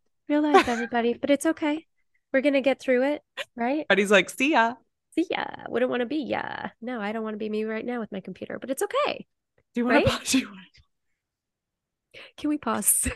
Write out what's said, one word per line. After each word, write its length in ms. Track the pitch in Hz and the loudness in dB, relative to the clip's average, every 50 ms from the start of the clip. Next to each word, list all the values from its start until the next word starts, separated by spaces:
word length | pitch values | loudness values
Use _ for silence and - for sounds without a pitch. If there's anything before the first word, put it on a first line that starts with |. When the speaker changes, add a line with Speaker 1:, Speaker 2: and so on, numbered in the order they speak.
| _ _ _ _ _ - | _ _ _ _ _ 0
Speaker 1:
Real 120 | 294 294 302 | 2 2 4
life, 240 | 302 294 381 302 | 6 6 6 6
Speaker 2:
<laughs> 0 | |
Speaker 1:
everybody. 460 | 254 240 226 240 233 247 240 226 240 233 | 6 0 -2 -2 -2 -2 0 0 0 -2
But 180 | - - 262 | -2 2 2
it's 140 | 285 277 - | 2 2 2
okay. 420 | 320 320 - 320 294 294 320 - _ _ _ _ _ _ _ _ _ | -2 -2 0 -2 -2 -2 -2 -6 _ _ _ _ _ _ _ _ _
We're 100 | - 269 | -2 2
gonna 200 | 247 294 277 277 | 2 4 2 4
get 180 | 247 269 254 - | 2 2 0 0
through 240 | - - 247 247 262 | 0 2 2 2 2
it, 180 | 285 294 294 - _ _ - 539 - _ | 0 0 -4 -8 _ _ -14 -14 -12 _
right? 300 | 240 233 247 277 311 - | -4 -2 -2 -2 -2 2
Speaker 2:
Freddie's 240 | - 196 190 208 190 | 2 2 2 4 6
like, 180 | 208 190 180 - | 6 4 4 2
"See 220 | - - 262 294 | -2 -2 0 2
ya." 240 | 320 247 226 233 240 - _ _ _ _ _ _ - | 4 4 4 2 0 -6 _ _ _ _ _ _ -4
Speaker 1:
See 100 | 320 349 - | -4 -2 -2
ya. 140 | - - - - - - - - | -4 -6 -6 -6 -8 -12 -12 -6
Wouldn't 200 | - 233 254 254 | -2 -2 0 0
wanna 140 | 254 240 247 | 0 -2 -2
be 120 | 226 285 320 262 | -2 -4 -4 -4
ya. 460 | 190 214 - - - - - - - - _ | -2 -4 -4 -4 -6 -8 -8 -10 -12 -12 _
No, 180 | 220 240 254 233 | -10 -10 -8 -6
I 140 | 202 208 220 | -6 -6 -6
don't 100 | 226 220 | -6 -6
wanna 140 | 214 214 | -6 -6
be 120 | 208 220 214 | -6 -6 -4
me 140 | 214 214 220 | -4 -4 -4
right 220 | 220 220 220 - | -4 -6 -6 -6
now 140 | 240 247 240 | -6 -6 -6
with 120 | 220 - | -6 -8
my 80 | 208 190 | -8 -10
computer, 380 | - 190 185 - - - - - | -10 -12 -12 -12 -12 -12 -10 -10
but 100 | - 233 | -6 -6
it's 140 | 269 - 403 | -4 -4 -4
okay. 420 | 403 - 539 587 - - - - - _ _ _ _ _ _ _ _ _ | -2 0 0 0 0 -2 -6 -10 -18 _ _ _ _ _ _ _ _ _
Speaker 2:
Do 80 | 240 | -2
you 40 | 233 | 0
wanna 140 | 247 254 294 | 4 4 4
Speaker 1:
Right? 80 | 392 | 4
Speaker 2:
pause? 240 | 523 - - - - | 4 0 0 -2 0
<laughs> 0 | |
Do 80 | - 262 | 0 0
you 80 | - - | 0 -2
wanna 120 | 196 190 180 _ _ _ _ _ _ _ _ _ _ _ _ _ _ _ _ _ _ _ _ _ _ _ _ _ _ _ _ _ - - - - _ | -12 -20 -20 _ _ _ _ _ _ _ _ _ _ _ _ _ _ _ _ _ _ _ _ _ _ _ _ _ _ _ _ _ -20 -20 -20 -20 _
Speaker 1:
Can 120 | - - 294 | -6 -4 -4
we 80 | 302 - | -4 -2
pause? 480 | - 233 220 220 202 - - - - - - | -2 -4 -4 0 2 2 2 2 0 -2 -4